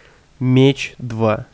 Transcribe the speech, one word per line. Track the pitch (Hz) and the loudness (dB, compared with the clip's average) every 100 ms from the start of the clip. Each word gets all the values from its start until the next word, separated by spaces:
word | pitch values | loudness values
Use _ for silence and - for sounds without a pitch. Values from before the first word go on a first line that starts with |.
| _ _ _ - | _ _ _ -6
«Меч | 127 127 135 135 - - | 0 4 4 2 -8 -12
два», | 123 110 110 104 120 | -10 -2 -2 -2 -6